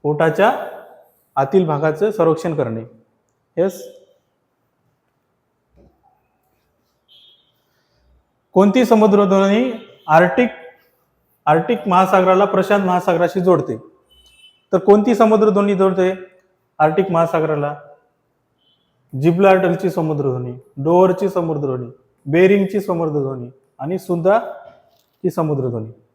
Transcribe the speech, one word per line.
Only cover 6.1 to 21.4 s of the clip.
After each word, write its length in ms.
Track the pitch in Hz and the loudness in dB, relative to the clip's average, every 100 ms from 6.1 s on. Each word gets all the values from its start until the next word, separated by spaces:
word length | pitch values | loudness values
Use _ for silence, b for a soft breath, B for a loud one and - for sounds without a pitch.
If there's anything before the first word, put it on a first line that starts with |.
| _ _ _ _ _ _ _ _ _ _ _ _ _ _ _ _ _ _ _ _ _ _ _ _ | _ _ _ _ _ _ _ _ _ _ _ _ _ _ _ _ _ _ _ _ _ _ _ _
कोणती 320 | 185 202 254 247 | 2 2 2 2
समुद्रधुनी 840 | 220 214 202 202 196 196 208 254 226 - - - | 4 4 2 2 2 2 0 -2 -6 -16 -20 2
आर्क्टिक, 420 | 160 180 - 240 - - _ _ _ _ _ _ _ - | 4 4 2 -2 -4 -20 _ _ _ _ _ _ _ 0
आर्क्टिक 320 | 160 170 233 214 | 0 0 -4 0
महासागराला 580 | 180 190 196 185 185 202 | 2 4 2 4 2 2
प्रशांत 380 | 190 190 202 | 0 0 0
महासागराशी 560 | 190 180 185 170 170 190 | 0 -2 0 0 0 0
जोडते? 520 | 180 165 127 117 - _ _ _ _ _ - _ _ | 2 2 0 -10 -14 _ _ _ _ _ -20 _ _
तर 40 | 185 | -2
कोणती 380 | 185 208 208 214 | 4 4 4 2
समुद्रधुनी 600 | 220 214 214 202 202 190 | 2 4 2 2 0 0
जोडते 380 | 190 185 185 185 - _ _ _ _ - | 0 0 -2 -4 -14 _ _ _ _ 0
आर्क्टिक 320 | 156 156 185 | 0 0 0
महासागराला? 640 | 165 165 165 156 151 147 147 - - _ _ _ _ _ _ _ _ _ _ _ 131 | 0 0 0 -2 -4 -4 -8 -18 -20 _ _ _ _ _ _ _ _ _ _ _ -2
जिब्राल्टरची 680 | 156 170 196 190 185 170 185 | 0 2 4 4 2 -2 -4
समुद्रधुनी, 640 | 175 156 147 139 127 123 123 _ - | -4 -4 -4 -4 -6 -10 -14 _ -6
डोअरची 520 | 143 175 185 180 196 | 0 4 4 2 -2
समुद्रधुनी, 600 | 190 | -2